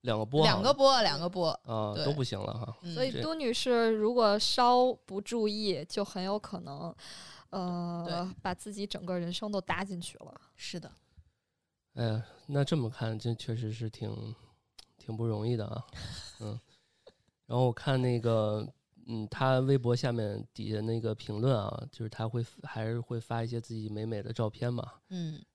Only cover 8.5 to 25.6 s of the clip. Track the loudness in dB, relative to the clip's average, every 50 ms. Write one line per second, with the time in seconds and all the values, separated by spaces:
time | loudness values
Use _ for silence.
8.5 | -6 -4 -8 -12 -6 -6 -6 -6 -6 -8 -6 -4 -4 -2 -2 -4 -4 -4 -4 -2
9.5 | -2 -2 0 -2 -2 -2 -2 -4 -6 -8 -8 -10 -12 -14 -18 -18 -18 -20 _ _
10.5 | _ -14 -12 -10 -10 -10 -10 -12 -20 _ _ _ _ -20 -20 _ _ _ _ _
11.5 | _ _ _ _ _ _ _ _ _ -2 0 0 0 0 -2 -6 -14 -20 _ -2
12.5 | 0 0 2 2 2 2 0 -2 -2 -2 -4 -2 -2 -2 -2 -2 -2 -2 -2 -4
13.5 | -4 -2 -2 -4 -4 -4 -6 -6 -6 -6 -6 -6 -6 -6 -8 -10 -12 _ -16 -20
14.5 | _ _ _ _ _ -20 -20 _ _ _ -10 -8 -4 -2 0 0 0 0 2 0
15.5 | 0 0 0 -4 -6 -8 -10 -12 -14 -12 -12 -10 -10 -12 -12 -14 -14 -10 -8 -8
16.5 | -8 -8 _ _ _ _ _ _ _ _ _ -20 _ _ _ _ _ _ _ -2
17.5 | 2 4 4 4 2 0 0 0 2 4 4 4 2 2 2 2 4 4 2 2
18.5 | 0 -2 -4 -6 -10 _ _ _ _ -20 -10 -6 -6 -6 -6 -6 -2 0 4 4
19.5 | 4 4 6 4 4 4 4 2 2 2 2 0 0 0 0 -2 -2 -4 -8 -10
20.5 | _ -8 -4 -2 -2 -2 0 0 -2 0 0 -2 -2 -2 -6 -6 -2 0 2 4
21.5 | 4 2 0 -2 -4 -6 -10 -12 -10 -8 -8 -8 -4 -4 -4 -2 -2 -2 -4 -4
22.5 | -8 -14 -14 -8 -6 -4 -2 -2 -2 -4 -4 -4 -6 -6 -4 -2 -2 -2 -2 -2
23.5 | -4 -6 -6 -6 -8 -6 -6 -6 -4 -4 -4 -4 -4 -4 -4 -6 -2 0 0 0
24.5 | 0 -2 -2 -2 -2 -2 -4 -8 -12 -20 _ _ -6 -6 -6 -6 -6 -10 -14 _
25.5 | _ _